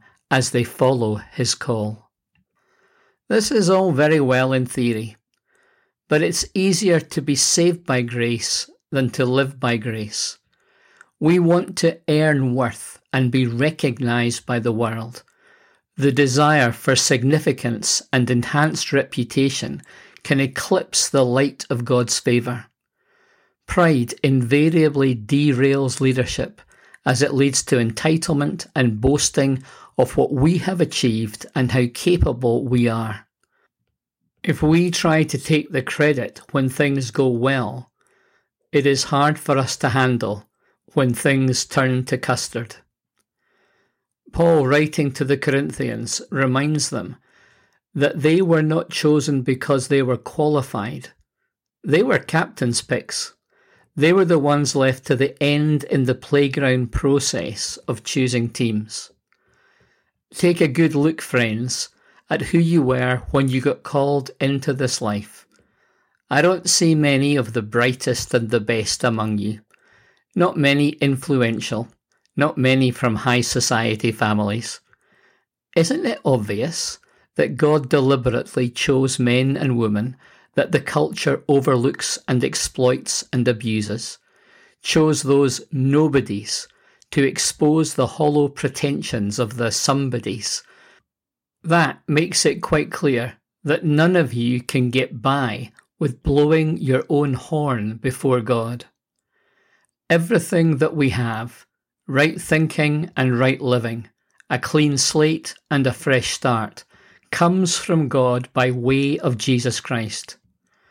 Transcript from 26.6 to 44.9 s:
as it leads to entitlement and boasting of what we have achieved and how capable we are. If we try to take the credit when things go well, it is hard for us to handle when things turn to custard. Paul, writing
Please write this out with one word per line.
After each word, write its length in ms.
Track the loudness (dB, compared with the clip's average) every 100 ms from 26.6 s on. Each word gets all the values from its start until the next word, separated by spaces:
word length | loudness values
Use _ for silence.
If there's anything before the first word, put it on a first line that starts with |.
| _ _ _ -6
as 180 | -2 0
it 120 | 0
leads 280 | 2 2 0
to 140 | 0 0
entitlement 920 | 0 0 0 0 0 -2 -2 -6 -6
and 260 | 0 0 2
boasting 600 | 0 2 0 0 0 -2 -6 -20 -10 -2
of 200 | 0 2
what 160 | 0
we 260 | 2 2 2
have 220 | -2 -2
achieved 640 | -2 0 -2 0 -4 -8 -8
and 180 | -2 0
how 140 | 0 0
capable 720 | -2 0 2 2 0 0 0
we 240 | 0 0 0
are. 380 | 0 -6 -10 -16 _ _ _ _ _ _ _ _ _ _ _
If 200 | -4 0
we 280 | 4 4 2
try 320 | 0 2 2
to 140 | 2 -2
take 320 | 0 0 0
the 120 | -6
credit 580 | -6 0 2 2 -2 -10 -6
when 180 | -2 -2
things 420 | 0 0 0 -2
go 180 | 0 0
well, 640 | 2 0 0 -4 -8 -14 _ _ _ _ _ _ _ _
it 160 | 0 2
is 180 | 2
hard 340 | 0 2 2 0
for 180 | 0 0
us 200 | 0 -2
to 100 | 0
handle 580 | 2 2 0 -2 -6 -10 _ _ _ _
when 220 | 0 0
things 500 | 0 0 2 2 0
turn 400 | -2 0 2 0
to 140 | -2 -4
custard. 580 | -2 -4 -4 -8 -10 -14 _ _ _ _ _ _ _ _ _ _ _ _ _ _ _
Paul, 340 | 0 4 4 4
writing 460 | 2 2